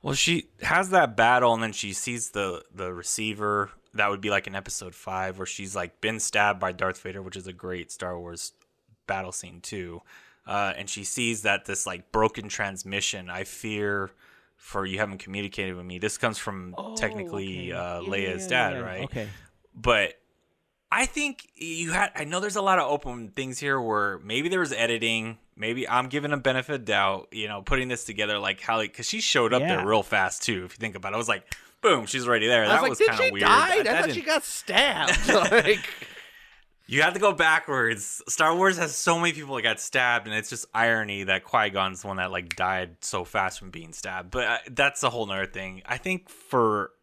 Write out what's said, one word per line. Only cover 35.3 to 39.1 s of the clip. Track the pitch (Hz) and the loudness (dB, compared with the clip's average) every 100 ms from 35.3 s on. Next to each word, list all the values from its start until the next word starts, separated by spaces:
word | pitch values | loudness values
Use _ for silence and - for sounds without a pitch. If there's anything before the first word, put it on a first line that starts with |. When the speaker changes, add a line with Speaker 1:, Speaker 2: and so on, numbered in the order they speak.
| 214 160 | 4 6
Speaker 3:
Like | 226 196 214 - - - - - - - _ _ _ - | 6 6 2 -2 -12 -14 -16 -20 -20 -20 _ _ _ -2
Speaker 1:
You | 135 | 2
have | 156 | 4
to | 180 | 4
go | 208 | 2
backwards. | 165 160 156 - 135 113 107 98 - - | 6 4 4 2 2 2 0 -6 -12 -6
Star | - 156 170 | 2 4 6
Wars | 190 180 | 4 4
has | 160 135 | -2 0
so | - | 2